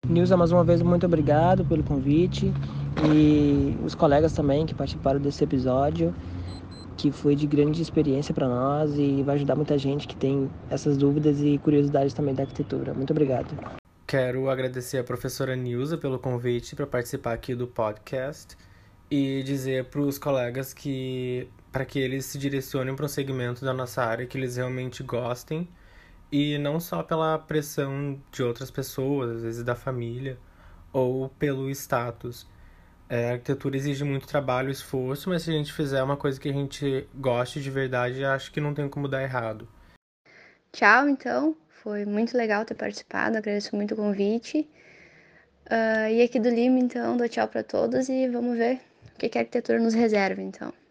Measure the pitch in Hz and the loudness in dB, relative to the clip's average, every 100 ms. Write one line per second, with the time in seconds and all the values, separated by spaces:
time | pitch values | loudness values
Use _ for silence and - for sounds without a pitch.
0 | 127 170 180 185 170 175 165 170 170 175 | 2 4 6 6 6 6 6 6 6 4
1 | 180 160 151 147 165 185 185 160 151 143 | 4 2 4 4 6 4 4 2 2 0
2 | 135 151 180 - - - - - - - | 2 4 4 2 0 0 -4 -6 -6 0
3 | 156 151 151 151 147 143 139 113 - - | 4 6 8 6 6 4 2 0 -4 2
4 | 160 143 160 - 147 139 160 - 139 - | 4 6 4 2 2 2 0 -2 -6 -2
5 | 139 139 143 143 147 139 127 127 143 160 | 0 2 0 0 0 2 2 2 2 2
6 | 165 175 - - - - - - - - | 0 -2 -10 -10 -10 -10 -14 -16 -16 -2
7 | 151 139 147 143 147 143 147 156 160 - | -2 0 2 2 2 4 4 2 0 2
8 | 151 135 147 160 131 123 131 147 151 143 | 2 2 0 0 0 2 0 2 0 2
9 | 143 139 139 143 143 135 151 147 135 143 | 2 2 2 2 2 0 2 2 2 -2
10 | - - 135 139 135 - - 143 - 139 | -4 -2 0 2 0 -4 -6 -2 2 4
11 | 143 147 151 143 147 143 151 147 143 143 | 4 4 2 4 2 2 4 4 4 4
12 | 139 - 147 135 139 - 143 131 131 135 | 2 0 -2 0 -2 -4 -4 -4 -4 -4
13 | 135 156 143 123 - 151 - - _ _ | -2 2 2 2 -2 -8 -10 -14 _ _
14 | - 139 127 131 131 131 131 127 123 135 | -4 0 0 0 -2 0 -2 -4 -6 -4
15 | 123 127 131 - 131 127 127 120 139 160 | -4 -4 -6 -4 -4 -2 -2 -4 -4 -4
16 | 143 127 131 123 123 120 - - 143 127 | -4 -4 -2 -2 0 -2 -4 -8 -4 -4
17 | 120 139 - 117 - 123 123 - 110 107 | -4 -6 -4 -6 -6 -6 -6 -2 -2 -2
18 | - 135 135 156 - - - - - - | -8 -6 -6 -10 -18 -20 -20 -20 -20 -20
19 | - 143 139 135 131 139 131 131 127 143 | -4 0 0 -2 -2 -4 -2 -2 -2 -2
20 | 143 139 147 135 123 123 135 - 147 135 | -2 -2 0 0 0 -4 -8 -8 -6 -4
21 | 131 127 127 123 127 - - 131 131 143 | -4 -4 -4 -4 -6 -16 -10 -6 -4 -2
22 | 131 135 127 143 139 139 135 139 131 135 | -2 -2 -6 -4 -2 -2 -4 -4 -4 -4
23 | 143 147 135 131 123 123 135 131 123 123 | -4 -4 -4 -4 -4 -4 -4 -4 -4 -2
24 | 120 113 127 139 131 123 127 127 127 123 | -2 -2 -4 -6 -4 -4 -4 -4 -8 -10
25 | 131 117 120 123 - 156 175 - - - | -6 -4 -4 -6 -6 -6 -8 -12 -20 -20
26 | - - - 147 147 147 143 156 170 170 | -20 -20 -4 0 0 0 0 -2 -2 -6
27 | 160 160 160 156 156 156 151 - 139 135 | -2 0 2 0 -2 -4 -2 -4 -4 -2
28 | 143 139 - - 123 120 135 - 131 - | -6 -6 -12 -2 -2 -2 -8 -8 -8 -4
29 | 135 143 123 117 113 117 120 120 - 127 | -2 0 -2 -4 -6 -6 -4 -4 -4 -6
30 | 117 120 135 123 - - - - - 135 | -6 -6 -8 -10 -16 -20 -20 -20 -6 0
31 | 127 131 131 - 147 135 135 139 - 127 | 0 0 -4 -2 -2 -2 -4 -6 -2 -2
32 | 120 117 123 120 - - - - - - | -2 -6 -10 -12 -18 -20 -20 -20 -20 -20
33 | - 120 120 123 123 139 139 135 139 139 | -6 -2 -2 -4 -2 -4 -2 -2 -2 -2
34 | 143 139 - 151 131 127 131 135 - 135 | -2 -4 -2 -2 0 0 0 -4 -4 -4
35 | 127 143 190 175 160 156 147 - 147 135 | -4 -4 -2 -2 0 -2 -2 -4 -2 0
36 | 131 143 147 135 151 139 139 - 143 135 | 0 0 -2 -2 -4 -2 -4 -4 -2 -2
37 | 139 131 127 120 123 - 139 135 135 127 | -4 -4 0 0 0 -4 -4 -2 -2 0
38 | 123 131 135 135 - - 147 147 143 139 | -2 -2 -2 -2 -2 -4 -4 -2 -4 -4
39 | 143 135 135 127 113 110 113 - - _ | -4 -2 -2 -4 -4 -6 -12 -20 -20 _
40 | _ _ _ - - _ _ - 214 226 | _ _ _ -20 -20 _ _ 2 6 8
41 | 285 269 247 240 302 311 _ _ - 208 | 6 0 -2 -2 0 -2 _ _ -8 -6
42 | 208 208 226 247 226 208 226 226 - 208 | -2 -2 0 0 0 0 -2 -6 -6 -8
43 | - - - 226 214 208 208 208 208 214 | -8 -2 0 0 -2 -4 -4 -4 -2 -2
44 | 208 196 202 226 - 302 302 _ - - | -2 0 0 0 -2 -4 -4 _ -20 -20
45 | - - - _ _ _ - 226 220 220 | -20 -20 -20 _ _ _ -4 0 2 2
46 | 220 226 240 247 226 233 247 254 247 247 | 2 4 4 4 2 4 4 4 2 0
47 | 240 240 233 233 214 - 220 - 233 254 | -2 0 0 0 -2 -2 -2 0 0 0
48 | 262 262 262 240 240 233 233 254 - _ | 0 0 0 0 -2 0 0 0 -6 _
49 | - - - 233 233 247 - 233 226 226 | -20 -6 -4 -2 -2 -2 0 2 4 4
50 | 233 208 196 196 190 190 - - _ | 4 4 2 -2 -8 -10 -12 -12 _